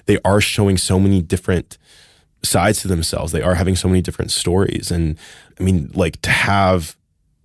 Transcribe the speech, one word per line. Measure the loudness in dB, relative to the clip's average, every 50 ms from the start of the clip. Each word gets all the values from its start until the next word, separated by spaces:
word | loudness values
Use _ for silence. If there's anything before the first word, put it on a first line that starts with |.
| _
they | 0 0 2 2
are | 2 2 2
showing | 2 0 0 0 2 2 2 0
so | 0 0 0 2
many | 2 2 2 2
different | 0 0 -4 -4 -2 -2 -2 -2 -2 -6 -14 -20 _ _ -20 -20 -20 _ _ _ _ _ _ _ -6
sides | -2 0 2 2 2 0 0 -2
to | -2
themselves. | -2 -2 -2 -4 -4 -6 -6 -4 -4
They | -2 0
are | 0 0
having | 0 0 0 0
so | 0 2 2
many | 2 2 0
different | -2 -6 -6 -6 -6
stories. | -4 -4 -2 0 0 2 0 0 -2 -4 -6 -4
And | -2 -2 -2 -2 -4 -6 -12 -20 -20 -20 -20 _ _ -4
I | -2
mean, | 0 0 0 -2 -2 -2
like, | -2 -2 -2 -2 -4 -4
to | -2
have, | 0 0 0 2 2 2 4 4 2 0 -2 -6 -12 -18 _ _ _ _ _ _ _ _